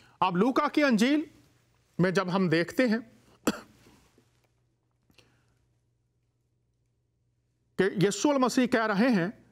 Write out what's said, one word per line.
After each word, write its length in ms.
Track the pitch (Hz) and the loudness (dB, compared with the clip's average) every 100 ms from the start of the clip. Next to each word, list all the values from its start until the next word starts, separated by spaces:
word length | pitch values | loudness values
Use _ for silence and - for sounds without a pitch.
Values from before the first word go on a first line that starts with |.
| _ - | _ -4
अब 140 | 185 175 | -2 2
लूका 320 | 240 285 294 | 0 2 0
की 140 | 302 | 0
अंजील 460 | 285 214 247 302 330 - _ _ _ _ _ - | 2 2 2 0 -4 -16 _ _ _ _ _ -4
में 140 | 180 | -2
जब 160 | 180 185 | 0 -2
हम 200 | 190 185 | -2 0
देखते 380 | 160 165 - 254 | 0 -2 0 0
हैं 240 | 226 - _ _ _ - - - _ _ _ _ _ _ _ _ _ _ _ _ _ _ _ _ _ _ _ _ _ _ _ _ _ _ _ _ _ _ _ _ _ _ _ _ _ _ _ _ - | 0 -6 _ _ _ -6 -6 -12 _ _ _ _ _ _ _ _ _ _ _ _ _ _ _ _ _ _ _ _ _ _ _ _ _ _ _ _ _ _ _ _ _ _ _ _ _ _ _ _ -4
कि 260 | 190 202 196 | -4 0 -2
यीशु 260 | - 294 | 0 0
मसीह 340 | 277 254 - 247 | 0 0 0 0
कह 200 | 226 220 | 0 -2
रहे 240 | 196 254 | 0 2
हैं 200 | 208 170 - _ | 0 -2 -8 _